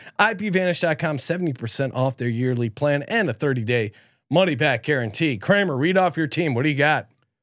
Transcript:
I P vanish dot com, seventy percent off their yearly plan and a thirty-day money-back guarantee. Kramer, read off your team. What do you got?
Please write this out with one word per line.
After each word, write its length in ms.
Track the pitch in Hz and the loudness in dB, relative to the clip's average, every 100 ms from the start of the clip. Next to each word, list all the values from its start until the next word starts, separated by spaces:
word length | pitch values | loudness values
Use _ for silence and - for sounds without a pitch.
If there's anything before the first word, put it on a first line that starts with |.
| - - | -20 0
I 160 | 208 | 0
P 140 | 202 208 | 2 -2
vanish 320 | 185 180 175 | 0 0 0
dot 180 | 170 151 | 0 0
com, 220 | 165 143 | -2 -2
seventy 320 | - 175 170 | -2 -2 -2
percent 420 | 127 113 - 135 | -2 -4 -2 -2
off 220 | 123 131 127 | 0 -2 0
their 120 | 123 | -4
yearly 420 | 117 127 120 117 | 0 0 0 -2
plan 340 | - 147 143 | 0 0 0
and 260 | - 226 185 | 0 0 0
a 20 | |
thirty-day 600 | 120 147 127 110 123 104 - _ _ _ | 0 0 0 0 0 0 -6 _ _ _
money-back 520 | 151 185 131 151 123 | 2 2 2 0 0
guarantee. 540 | - 143 113 - 160 113 | 0 -2 -2 -2 -2 -2
Kramer, 380 | - 202 190 131 | 2 2 2 0
read 200 | 156 185 | 2 2
off 200 | 180 160 | 2 0
your 100 | 151 | -4
team. 280 | - 165 | -2 0
What 100 | 120 | 0
do 60 | 151 | 0
you 40 | |
got? 340 | 139 147 143 - _ _ _ | 2 2 2 -2 _ _ _